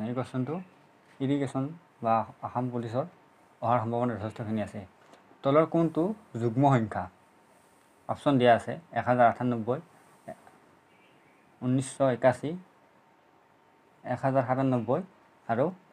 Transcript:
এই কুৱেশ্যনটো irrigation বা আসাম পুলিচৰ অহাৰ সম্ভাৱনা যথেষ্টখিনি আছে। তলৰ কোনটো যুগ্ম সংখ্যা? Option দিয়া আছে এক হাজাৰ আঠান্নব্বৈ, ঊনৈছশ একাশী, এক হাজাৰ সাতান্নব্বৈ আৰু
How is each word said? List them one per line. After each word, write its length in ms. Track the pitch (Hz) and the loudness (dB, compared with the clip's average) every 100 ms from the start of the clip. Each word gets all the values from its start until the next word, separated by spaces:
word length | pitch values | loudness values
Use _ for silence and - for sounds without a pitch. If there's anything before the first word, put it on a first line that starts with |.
| 110 | -6
এই 60 | 123 | -6
কুৱেশ্যনটো 380 | 123 127 127 165 185 - _ _ _ - 135 | -6 -4 -4 -6 -10 -20 _ _ _ -6 -2
irrigation 380 | 143 135 135 139 165 - _ 117 | 0 -2 -4 -6 -8 -20 _ 0
বা 100 | 113 104 - - | 2 0 -8 -8
আসাম 180 | 123 127 | -4 -4
পুলিচৰ 320 | 120 117 117 170 - _ _ _ _ 113 | -4 -4 -4 -6 -10 _ _ _ _ 0
অহাৰ 140 | 120 | 0
সম্ভাৱনা 300 | 110 117 123 98 | 0 -2 -2 -2
যথেষ্টখিনি 460 | 110 - 107 110 98 | -6 -8 -6 -4 -4
আছে। 140 | 107 98 _ - - _ - | -8 -16 _ -20 -20 _ -6
তলৰ 220 | 139 147 160 | 2 4 4
কোনটো 300 | 165 165 156 180 214 - 113 | 2 0 0 -2 -4 -10 -4
যুগ্ম 220 | 120 117 143 | -2 2 4
সংখ্যা? 300 | 131 110 - 90 - _ _ _ _ _ _ _ _ - | 4 2 -4 -8 -12 _ _ _ _ _ _ _ _ -10
Option 200 | - 151 135 | -2 2 4
দিয়া 140 | 123 113 | 6 6
আছে 140 | - 147 - 117 | 2 -10 -8 -4
এক 60 | 113 | 0
হাজাৰ 180 | 123 117 | 4 4
আঠান্নব্বৈ, 460 | - 123 120 107 135 170 - - - - - - - _ _ _ _ _ _ _ _ _ _ 127 | 4 -2 -2 -2 -4 -6 -20 -20 -20 -20 -20 -20 -20 _ _ _ _ _ _ _ _ _ _ -2
ঊনৈছশ 340 | 131 131 - 135 120 | -2 -2 0 0 4
একাশী, 340 | 131 123 143 180 - _ _ _ _ _ _ _ _ _ _ _ _ _ - | 2 2 -4 -8 -12 _ _ _ _ _ _ _ _ _ _ _ _ _ -8
এক 60 | 127 135 | -4 0
হাজাৰ 180 | 131 127 | 2 2
সাতান্নব্বৈ 500 | 131 135 123 110 143 190 _ _ _ - | 0 2 0 0 -2 -2 _ _ _ -4
আৰু 140 | 113 156 185 _ | 0 0 -2 _